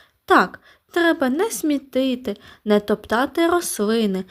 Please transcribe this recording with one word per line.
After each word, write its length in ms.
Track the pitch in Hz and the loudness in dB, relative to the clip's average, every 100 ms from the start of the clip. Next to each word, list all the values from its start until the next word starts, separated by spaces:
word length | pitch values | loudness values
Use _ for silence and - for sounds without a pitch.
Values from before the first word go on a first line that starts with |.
| _ _ - | _ _ 2
Так, 340 | 320 180 - _ _ _ | 4 2 -4 _ _ _
треба 380 | 349 339 320 254 | 0 2 2 0
не 220 | 285 440 | 0 -2
смітити, 880 | - 311 285 - 254 262 247 240 202 - - 208 | -2 -2 -2 -2 -2 -2 -2 -6 -10 -14 -8 0
не 140 | 208 | 2
топтати 680 | 208 208 - 220 277 - 339 | 2 -4 -2 -2 0 0 2
рослини, 760 | 349 349 - 208 226 208 185 185 | 2 -2 -4 -2 0 0 -2 -8